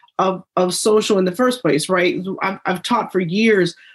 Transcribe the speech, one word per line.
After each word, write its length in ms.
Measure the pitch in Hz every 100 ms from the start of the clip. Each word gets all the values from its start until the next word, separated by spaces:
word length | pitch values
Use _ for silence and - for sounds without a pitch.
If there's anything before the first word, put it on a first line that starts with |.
| _ -
of, 240 | 190 185 - -
of 180 | 180
social 420 | 175 220 214 208 202
in 80 | 185
the 60 |
first 300 | 175 247 247
place, 260 | 160 147 156
right? 320 | 185 180 185 185 180
I've, 160 | 185 196 -
I've 160 | -
taught 300 | - 240 -
for 80 | 185
years 560 | 175 190 226 202 170 - -